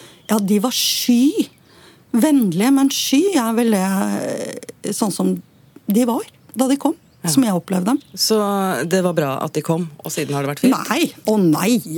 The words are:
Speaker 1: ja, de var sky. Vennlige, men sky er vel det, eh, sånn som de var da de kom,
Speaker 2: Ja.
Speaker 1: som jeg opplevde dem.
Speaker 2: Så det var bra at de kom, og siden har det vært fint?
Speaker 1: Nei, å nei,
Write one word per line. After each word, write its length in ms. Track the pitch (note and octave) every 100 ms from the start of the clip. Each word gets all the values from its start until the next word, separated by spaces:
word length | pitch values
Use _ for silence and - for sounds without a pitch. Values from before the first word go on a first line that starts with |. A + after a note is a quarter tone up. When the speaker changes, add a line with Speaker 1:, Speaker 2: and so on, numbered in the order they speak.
| - - -
Speaker 1:
ja, 80 | G#3+
de 200 | G3 G#3
var 100 | B3
sky. 760 | - - - - A#3+ C#4 G#4 - _ _ - - _ _
Vennlige, 560 | A#3 D#4 C#4+ G3+ E3 B3
men 160 | C4+ C4+
sky 460 | - - C4+ G4
er 180 | D#4+ A3+
vel 160 | A3+ A#3
det, 880 | G3 F#3+ F#3+ G#3 G3+ - - - - - -
eh, 80 | -
sånn 200 | G3+ G#3
som 220 | - F#3 F3+ - _ _ - -
de 160 | G3+ A#3+
var 160 | C4 - _ - A3
da 120 | C4
de 80 | C#4
kom, 180 | - - _ _
Speaker 2:
Ja. 80 | E3+
Speaker 1:
som 120 | D#3+
jeg 100 | G#3
opplevde 320 | G#2+ - F#3 F#3
dem. 140 | C#4 -
Speaker 2:
Så 760 | F#3+ - G#3+ G3+ G3+ F#3+ B2+ E3
det 140 | F#3
var 100 | F3+
bra 260 | E3 C#3+ C3+
at 100 | D#3+
de 80 | D#3
kom, 280 | D#3 E3 E3 -
og 60 | D#3+
siden 200 | - C#3
har 100 | C#3+
det 100 | C#3
vært 60 | C#3+
fint? 280 | B3+ G#3 -
Speaker 1:
Nei, 240 | C4+ D#4+ - -
å 100 | G#3+
nei, 400 | F3 D3+ G3 A#3+ D#3+